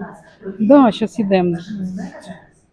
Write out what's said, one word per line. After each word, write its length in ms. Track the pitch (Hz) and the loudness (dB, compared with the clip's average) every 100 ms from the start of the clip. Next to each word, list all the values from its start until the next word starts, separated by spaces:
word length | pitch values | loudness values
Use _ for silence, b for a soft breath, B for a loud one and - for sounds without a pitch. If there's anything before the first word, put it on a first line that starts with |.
| - - - _ 196 196 | -12 -16 -20 _ -12 -2
Да, 320 | 214 285 240 | 4 6 6
щас 260 | - 214 - | 2 -6 -4
ідемо. 380 | 196 190 180 170 190 202 185 185 185 - 185 - _ _ _ | 0 2 2 -2 -8 -10 -8 -10 -12 -14 -20 -20 _ _ _